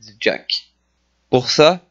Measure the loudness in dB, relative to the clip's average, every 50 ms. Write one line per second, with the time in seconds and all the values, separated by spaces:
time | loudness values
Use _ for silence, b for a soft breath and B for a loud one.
0 | -20 -20 -14 -6 -4 -4 -4 -4 -8 -8 -10 -10 -10 _ _ _ _ _ _ _
1 | _ _ _ _ _ -2 -2 -2 -2 -2 0 2 4 4 2 0 _ _